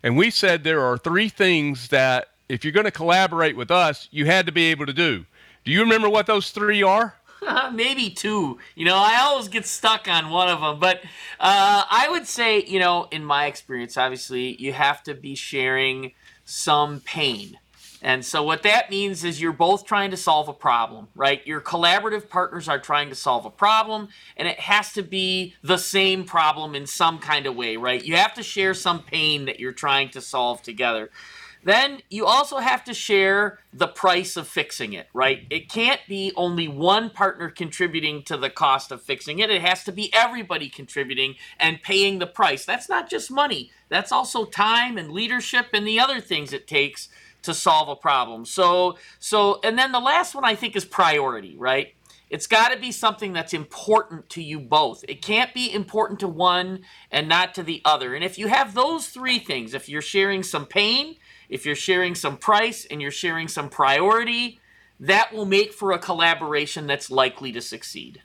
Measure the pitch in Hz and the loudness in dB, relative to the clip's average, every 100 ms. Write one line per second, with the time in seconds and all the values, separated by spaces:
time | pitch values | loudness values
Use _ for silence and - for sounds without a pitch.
0 | 120 123 220 - 196 170 156 160 127 123 | 2 4 4 4 2 2 2 2 2 0
1 | - 175 220 - 190 170 147 131 120 143 | 0 2 0 2 4 4 2 -4 0 4
2 | 131 127 - _ _ 127 156 160 214 - | 4 2 -2 _ _ -6 0 2 0 -2
3 | 165 180 190 165 156 117 123 175 170 143 | 2 4 4 2 0 0 2 4 4 0
4 | - 151 147 185 170 165 165 156 143 135 | -8 -2 4 4 2 2 2 2 -2 0
5 | 170 104 82 _ - _ - 165 226 220 | 0 0 -6 _ -20 _ 0 2 4 4
6 | 214 214 202 208 196 - 208 208 196 202 | 4 4 4 2 0 -2 0 4 4 4
7 | 226 - _ - 403 220 262 226 240 269 | 2 -6 _ -12 -4 -2 -2 -2 -2 0
8 | 226 175 208 214 151 120 - - 165 190 | -4 -4 -4 -2 -2 -6 -16 -2 2 6
9 | 208 233 277 277 208 220 - - 226 220 | 6 6 4 2 -2 -6 -6 0 2 2
10 | - 170 156 170 180 170 151 147 180 180 | 0 -2 0 2 2 2 -2 2 2 2
11 | 175 - - - 185 202 196 202 - 220 | -4 -18 -18 0 4 6 6 4 4 2
12 | 285 339 - - 233 214 - 190 180 175 | 4 0 -4 -2 2 2 2 2 2 2
13 | - 156 151 143 147 143 - 127 120 - | -2 -8 -2 0 0 -4 -10 -8 -6 -2
14 | 131 127 - 127 127 110 131 135 143 147 | -2 -2 -8 -6 -6 -6 -8 0 0 0
15 | - 139 139 139 - 139 131 131 135 131 | -8 -12 -12 -12 -8 -4 0 0 0 -2
16 | 131 _ - _ - - - 147 147 143 | -10 _ -20 _ -14 -8 0 2 2 -4
17 | - 165 143 110 101 - _ _ - - | -10 -4 -2 -4 -10 -20 _ _ -20 -8
18 | - 131 123 160 147 160 208 220 226 196 | -2 -2 0 -2 0 0 2 2 2 -4
19 | 202 180 170 147 165 156 170 196 - 202 | -4 -4 -6 -4 -4 0 2 2 2 -2
20 | 196 185 - 151 151 139 143 120 113 110 | -2 -4 0 2 0 -4 0 2 0 -6
21 | 104 - 139 143 143 151 - 170 170 190 | -20 -2 0 0 -4 -8 -4 2 4 4
22 | 214 208 202 185 180 175 160 143 - 147 | 0 -6 -4 -2 -2 -6 -4 -4 0 -2
23 | 143 135 143 120 110 _ 202 220 220 214 | -2 -4 -2 -2 -2 _ 4 4 2 -4
24 | 208 - - - 170 - - 208 208 - | -8 -16 -20 -6 -4 -4 0 0 0 -8
25 | 175 190 185 185 185 _ 143 180 180 196 | -6 -4 -2 -2 -6 _ -2 0 2 2
26 | 190 190 185 175 156 156 156 143 139 - | 2 0 0 2 2 2 -4 -8 -8 0
27 | 165 165 151 151 135 123 120 113 123 127 | 0 0 -2 -2 -2 -4 -4 -2 -2 -2
28 | 147 165 - - 214 - 190 185 185 170 | 0 2 2 0 -10 -2 -2 0 -2 -4
29 | - 160 156 147 135 - 127 127 147 135 | -4 -2 0 -2 -4 -8 -10 -6 -2 0
30 | 135 135 - 131 123 117 - 110 123 113 | -2 -8 -8 -2 -2 -4 -10 -4 -2 -2
31 | 110 - - - - - 170 220 277 277 | -6 -14 -20 -20 -20 -10 0 2 2 -4
32 | _ 202 202 247 285 277 247 247 - 233 | _ -2 4 4 2 -2 0 -2 -4 -10
33 | - 202 190 196 208 - _ - 170 - | 0 2 4 2 0 -4 _ -4 -4 0
34 | 190 180 - - 156 - - - 110 95 | 2 2 -2 -8 -8 -6 -6 -6 -8 -10
35 | 73 127 131 135 - 156 - 220 233 269 | -10 -2 0 0 -4 -8 -6 -2 0 0
36 | - 196 190 - 180 175 165 139 170 208 | -4 -6 -6 -4 -4 -2 -6 -2 2 2
37 | 226 - 196 - 170 - 170 - 180 160 | 0 0 -2 0 -12 -10 -10 -4 -2 -2
38 | 156 151 143 151 131 - 151 135 - 123 | -4 -6 -8 -4 -4 0 2 2 -2 -14
39 | - 131 - 156 214 196 175 180 - 185 | -8 -8 -6 -4 0 0 0 -2 -4 -10
40 | 208 214 233 240 202 160 143 - 135 147 | 0 2 2 0 -6 -6 -6 -14 -10 -6
41 | 135 131 135 131 - - 160 165 - 196 | -6 -2 -4 -6 -20 -2 -2 -2 -2 2
42 | 196 190 175 - 190 139 - 240 - 349 | 2 0 -6 0 2 2 -4 -6 -2 -4
43 | 349 - - 262 285 160 123 _ _ 165 | -2 -8 -4 -2 0 -2 -10 _ _ -4
44 | 196 - 254 240 214 - 208 233 247 226 | 0 -2 -2 -4 -6 0 2 2 0 -4
45 | 156 165 233 247 - 254 240 214 208 220 | -8 -6 -4 -4 -2 -2 0 -2 0 2
46 | 262 262 - 160 143 139 - 151 139 - | 2 0 -4 -6 -4 -10 -2 0 0 -4
47 | - - - _ - 160 - 156 151 139 | -18 -20 -20 _ -8 -2 4 4 2 -2
48 | 160 135 120 113 120 - 180 180 180 175 | 0 0 0 -8 -10 2 4 4 2 -2
49 | - - - 214 202 202 220 233 262 254 | -18 -16 -2 2 4 2 0 0 0 0
50 | 247 320 359 277 254 214 233 202 - - | 2 0 0 -2 0 0 -4 -6 -6 2
51 | 170 151 135 117 95 71 127 135 139 _ | 4 4 0 -4 -10 -4 0 0 -2 _
52 | _ - _ 156 - 220 233 254 247 - | _ -20 _ -10 0 4 4 2 -6 -2
53 | 226 214 202 175 160 165 151 - - 214 | -2 -2 -8 -8 -6 -8 -8 -12 2 2
54 | 214 165 - - 156 156 123 151 139 - | 2 -12 -16 -14 -10 -10 2 2 2 -2
55 | - - - 214 247 254 247 208 196 214 | -14 -12 -2 0 0 -2 -6 -4 -4 -2
56 | 208 202 196 160 180 180 180 185 - - | -2 -2 -6 0 2 2 -2 -8 -14 -20
57 | - 143 156 165 180 - 165 165 151 151 | -4 -4 2 2 2 -4 -8 -2 2 2
58 | 127 135 180 185 208 - 262 202 269 330 | 0 -4 -6 -4 0 2 0 0 0 0
59 | - 254 254 240 - 135 113 135 - 147 | -8 -8 -2 -2 -2 -8 -6 -12 -8 -10
60 | 147 196 196 196 180 160 143 208 208 247 | -2 0 2 0 -4 -6 -2 0 2 0
61 | 302 320 _ - _ 131 147 147 - 180 | -4 -12 _ -20 _ -8 -6 -6 0 2
62 | 180 170 151 139 - 208 233 226 - 147 | 2 -2 -6 -4 2 2 2 -4 -12 -10
63 | 143 151 175 165 160 - 143 - 135 139 | -8 -6 -4 -4 -6 -8 -8 0 2 4
64 | 185 226 233 233 240 - _ _ _ _ | 4 4 2 -2 -4 -8 _ _ _ _
65 | 135 196 214 220 196 196 214 - 196 175 | 2 2 2 -2 0 2 0 -2 -2 -2
66 | - 170 170 165 160 147 147 - 147 143 | -2 2 2 2 -2 -2 -4 -8 -4 -4
67 | - 131 131 - 135 120 117 113 - - | -2 0 0 0 -10 -10 -12 -14 -14 -16
68 | 62 - | -16 -20